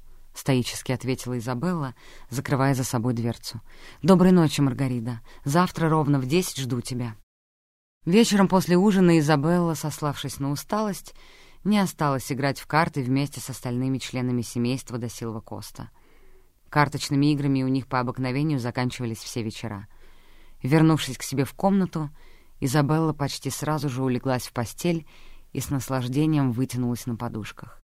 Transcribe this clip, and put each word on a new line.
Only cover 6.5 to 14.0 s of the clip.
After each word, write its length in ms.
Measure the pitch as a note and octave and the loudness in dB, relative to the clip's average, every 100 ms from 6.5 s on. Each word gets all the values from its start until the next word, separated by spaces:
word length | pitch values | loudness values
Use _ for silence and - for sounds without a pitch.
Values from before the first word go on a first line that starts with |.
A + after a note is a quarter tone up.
| - | -4
жду 220 | C3 B2 | -4 -4
тебя». 340 | - B2 A#2+ G#2+ _ _ _ _ _ _ _ _ - | -4 -6 -6 -10 _ _ _ _ _ _ _ _ 2
Вечером 420 | F#3+ A#3 G3+ F#3+ | 6 6 4 4
после 300 | F#3 E3 F3 | 4 4 4
ужина 400 | G#3 G3 F3+ E3 | 6 6 6 6
Изабелла, 560 | D3 D3+ D3 F3 E3+ | 4 2 4 2 0
сославшись 680 | D#3 D#3 C#3+ D3+ C#3 C#3 - | -2 -6 -4 -4 -4 -8 -6
на 120 | C#3 | -4
усталость, 640 | C#3+ - G#3 A3 F#3 - - - - - - | -6 -4 -2 -2 -6 -12 -20 -20 -20 -20 -6
не 160 | F#3 G#3 | 0 2
осталась 520 | F#3 - D3+ C3+ - | 2 0 0 0 -2
играть 280 | B2 C#3 C3+ | -2 -2 -2
в 80 | - | 0
карты 340 | D3+ E3+ D3 | 2 2 0
вместе 400 | B2 C3+ C#3+ - | 0 0 0 -6
с 80 | - | -12
остальными 480 | C3 B2+ B2 C3 | -8 -6 -4 -2
членами 460 | C3 | -4